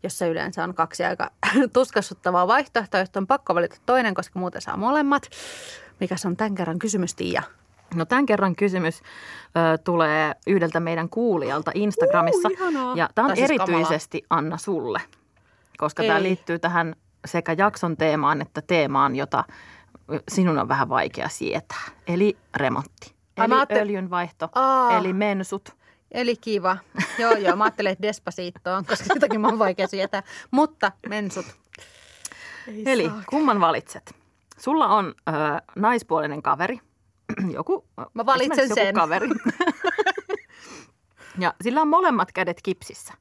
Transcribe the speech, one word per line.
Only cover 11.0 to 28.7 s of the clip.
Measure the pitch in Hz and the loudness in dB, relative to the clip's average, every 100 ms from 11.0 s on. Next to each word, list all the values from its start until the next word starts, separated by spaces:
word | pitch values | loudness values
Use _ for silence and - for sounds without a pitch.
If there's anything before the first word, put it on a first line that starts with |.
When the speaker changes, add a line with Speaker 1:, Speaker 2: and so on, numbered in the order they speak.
| 170 | -2
Speaker 2:
kuulijalta | 226 240 175 127 143 156 185 | -2 0 0 0 -2 -2 -2
Instagramissa. | 208 427 508 605 679 415 370 | -2 2 4 4 4 2 0
Speaker 1:
Uu, | |
ihanaa. | 370 370 285 254 247 | 0 -2 -2 -2 -2
Speaker 2:
Ja | 165 - | 0 2
tää | 262 | 2
on | |
Speaker 1:
Tai | 190 | 4
siis | 269 285 | 2 2
kamala. | 185 170 | 2 2
Speaker 2:
erityisesti, | 160 156 - - _ | 2 0 -2 -10 _
Anna, | 165 156 160 | 0 0 -6
sulle, | - 170 120 92 - _ _ _ _ _ _ - | -4 -4 -2 -6 -8 _ _ _ _ _ _ -6
koska | 151 - | -4 -2
tää | 220 165 | 0 2
Speaker 1:
Ei. | |
Speaker 2:
liittyy | 190 185 - 170 | 2 -2 -2 -2
tähän | 170 175 165 - _ _ - | 0 0 -2 -6 _ _ -4
sekä | 175 165 165 | -4 -2 2
jakson | 202 - 170 156 | 0 0 -4 0
teemaan | 160 151 143 151 | 0 2 2 0
että | 147 - | -4 -10
teemaan, | - 175 143 135 139 131 | 0 2 2 2 2 0
jota | 147 120 - - - - _ - - 156 - | -2 -2 -2 -10 -20 -20 _ -20 -10 -10 -4
sinun | - 180 147 | 0 2 2
on | - | 0
vähän | 135 131 | 0 0
vaikea | 127 73 - - | 0 -2 -4 -8
sietää, | - - - - - - - - | -4 -4 -4 -6 -14 -14 -12 -4
eli | 175 208 - _ - | 2 2 0 _ -4
remontti. | 135 117 143 _ - _ _ - | -2 -2 -8 _ -20 _ _ -2
Speaker 1:
Ai, | 226 | 2
Speaker 2:
Eli | |
Speaker 1:
mä | 262 | 4
ajattel-, | 277 214 | 4 0
Speaker 2:
öljynvaihto, | 208 202 185 175 175 _ 165 247 | 0 -4 -4 -4 -4 _ -4 0
Speaker 1:
aa. | 262 262 247 233 | 2 4 4 2
Speaker 2:
eli | 185 | 0
mensut. | 190 208 196 185 196 - _ _ _ _ | 0 0 -2 -4 -10 -12 _ _ _ _
Speaker 1:
Eli | - 240 233 | -4 -2 -2
kiva. | 233 208 185 185 - - 185 - | -2 0 0 -2 -6 -6 -6 0
Joo, | 233 | 4
joo, | 220 185 180 | 4 4 4
mä | |
ajattelin, | 214 - 202 | 2 2 -2
että | 190 208 | 0 -4
Despacito | 208 - - 175 - 180 | -4 -10 -8 -10 -8 -4